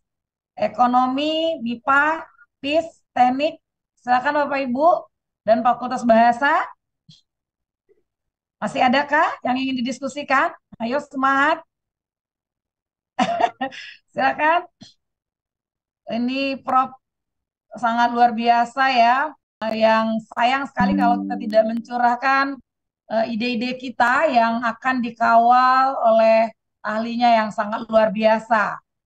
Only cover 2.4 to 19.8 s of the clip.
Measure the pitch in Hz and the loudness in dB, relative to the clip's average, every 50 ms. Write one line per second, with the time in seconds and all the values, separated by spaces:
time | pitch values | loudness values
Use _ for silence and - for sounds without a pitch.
2.4 | _ _ _ _ - 277 294 330 320 - - _ _ _ _ 254 247 254 254 269 | _ _ _ _ -6 -2 -2 -2 -2 -4 -10 _ _ _ _ 2 2 2 2 0
3.4 | 294 330 320 - _ _ _ _ _ _ _ _ _ 240 247 247 247 285 294 294 | -2 -4 -4 -8 _ _ _ _ _ _ _ _ _ -2 -2 0 0 -2 -2 -2
4.4 | 285 269 285 277 277 254 240 262 302 339 349 330 - - _ _ _ _ _ _ | -2 -2 -2 -4 -4 -4 -2 2 2 2 2 2 -2 -10 _ _ _ _ _ _
5.4 | _ 196 226 240 247 247 240 247 247 240 254 247 240 240 226 226 233 240 233 240 | _ 0 0 2 2 0 0 0 -4 -6 -6 -2 2 4 4 6 4 4 2 2
6.4 | 285 285 311 359 440 - - _ _ _ _ _ _ - - _ _ _ _ _ | 0 0 0 0 -2 -6 -12 _ _ _ _ _ _ -20 -20 _ _ _ _ _
7.4 | _ _ _ _ _ _ _ _ _ _ _ _ _ _ _ _ _ _ _ _ | _ _ _ _ _ _ _ _ _ _ _ _ _ _ _ _ _ _ _ _
8.4 | _ _ _ _ 214 214 - 269 254 254 240 277 285 285 294 302 339 - - - | _ _ _ _ -10 -8 -2 0 0 2 2 0 0 0 0 0 0 0 -2 -4
9.4 | - 254 254 262 262 269 262 254 233 262 269 - 277 269 269 294 285 - 269 269 | -4 -4 -4 -2 -2 -4 -4 -4 -4 -6 -6 -8 -10 -10 -8 -10 -4 -2 0 0
10.4 | 311 339 - - _ _ - - 233 233 254 294 285 - - 269 262 277 269 269 | 0 -2 -4 -10 _ _ -12 -10 -6 -4 -4 -6 -6 -8 -6 -2 0 0 2 2
11.4 | 285 302 330 - - _ _ _ _ _ _ _ _ _ _ _ _ _ _ _ | 2 0 0 -2 -6 _ _ _ _ _ _ _ _ _ _ _ _ _ _ _
12.4 | _ _ _ _ _ _ _ _ _ _ _ _ _ _ _ - 233 - - - | _ _ _ _ _ _ _ _ _ _ _ _ _ _ _ -4 -4 -2 -2 -2
13.4 | - - - _ 269 269 - - - - - - _ _ _ 233 262 269 - 269 | -2 -4 -2 _ -10 -10 -10 -14 -18 -18 -20 -20 _ _ _ -4 -2 -2 -2 0
14.4 | 294 311 330 359 359 - _ _ - - _ _ _ _ _ _ _ _ _ _ | 0 0 0 0 -4 -8 _ _ -20 -20 _ _ _ _ _ _ _ _ _ _
15.4 | _ _ _ _ _ _ _ _ _ _ _ _ _ - 214 233 240 247 262 269 | _ _ _ _ _ _ _ _ _ _ _ _ _ -8 -6 -4 -4 -4 -2 -4
16.4 | 277 277 269 254 - - 254 254 262 254 262 - _ _ _ _ _ _ _ _ | -4 -4 -6 -8 -6 -2 0 0 0 -2 -6 -16 _ _ _ _ _ _ _ _
17.4 | _ _ _ _ _ _ - 220 247 226 226 240 240 240 240 240 240 240 226 226 | _ _ _ _ _ _ -10 -4 -4 -2 0 2 0 0 2 2 2 2 2 0
18.4 | 233 233 233 233 240 233 - 277 269 269 262 240 233 233 247 262 294 311 294 _ | 2 2 2 2 0 -2 -2 -2 0 2 4 4 4 4 4 2 0 -4 -8 _
19.4 | _ _ _ _ 220 220 220 220 | _ _ _ _ -8 -6 -2 2